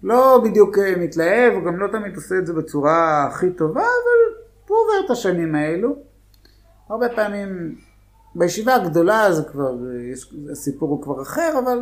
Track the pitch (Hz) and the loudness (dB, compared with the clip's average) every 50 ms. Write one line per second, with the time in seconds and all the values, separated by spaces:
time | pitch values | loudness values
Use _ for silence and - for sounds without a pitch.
0 | - 190 233 254 262 269 262 240 220 220 185 214 202 - - 202 202 190 185 175 | -2 2 4 4 6 8 6 6 6 4 6 6 6 6 4 2 0 0 0 -2
1 | 175 160 - 165 165 175 202 240 247 233 196 185 160 175 170 185 202 196 214 220 | -2 -2 -2 -2 0 2 2 4 4 4 2 2 -2 -4 -4 -4 -4 -4 -4 -6
2 | 208 196 175 151 - - 185 185 180 165 170 160 151 - - 147 139 151 160 170 | -6 -8 -12 -14 -8 -4 -2 -2 -2 -2 -4 -6 -6 -4 -4 0 0 2 2 2
3 | 165 160 151 147 143 - - - 185 180 359 - 160 156 180 294 440 480 494 480 | 2 2 2 0 0 -2 -2 -2 -2 -2 0 -2 -2 -2 0 0 0 0 0 0
4 | 480 480 480 466 453 427 - - - - _ _ _ - 415 453 453 440 415 392 | 2 2 4 4 4 4 0 -6 -16 -20 _ _ _ -2 0 2 2 2 2 0
5 | 370 - 240 240 - 190 175 170 165 160 156 147 151 156 165 185 226 269 285 - | 0 -2 -2 -2 0 -2 0 0 -2 -2 -2 -2 -2 -2 -2 -2 -2 -4 -4 -6
6 | - - _ _ _ _ _ _ _ _ _ _ _ _ _ _ _ - 214 226 | -12 -20 _ _ _ _ _ _ _ _ _ _ _ _ _ _ _ -10 -6 -4
7 | 240 233 233 226 208 208 202 202 196 190 190 180 170 156 160 - - _ _ _ | -4 -4 -2 -2 -4 -4 -4 -8 -8 -8 -10 -10 -10 -10 -12 -14 -20 _ _ _
8 | _ _ _ _ _ _ _ 165 175 170 175 208 214 254 262 233 190 170 151 170 | _ _ _ _ _ _ _ -2 -2 -2 0 -2 0 2 2 2 2 0 2 2
9 | 170 190 214 220 214 196 175 156 143 - 143 139 139 131 127 120 123 127 123 123 | 4 4 4 4 4 2 2 0 -2 -6 -6 -6 -4 -4 -4 -6 -8 -10 -10 -10
10 | 120 123 131 127 - - - 147 147 - 143 - - 143 135 - 160 139 147 - | -10 -10 -12 -14 -16 -18 -18 -16 -14 -14 -14 -8 -8 -8 -6 -4 -4 -4 -4 -4
11 | - 135 135 131 139 - - 302 339 320 311 262 247 254 247 240 | -4 -8 -8 -8 -8 -8 -4 -2 -2 -2 -2 -2 -2 -2 -2 -2